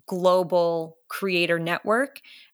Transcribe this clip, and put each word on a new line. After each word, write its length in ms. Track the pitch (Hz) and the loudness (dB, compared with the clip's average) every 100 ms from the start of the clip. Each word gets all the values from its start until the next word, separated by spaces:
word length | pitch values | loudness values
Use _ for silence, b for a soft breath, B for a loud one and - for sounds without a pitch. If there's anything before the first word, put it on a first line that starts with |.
| - | -8
global 880 | 185 180 185 175 180 170 165 160 - - | 0 2 2 2 0 2 0 -6 -12 -14
creator 500 | - 196 175 170 170 | -6 -2 0 0 0
network 640 | 165 170 - 226 269 - B B B | -2 -2 0 0 -2 -6 B B B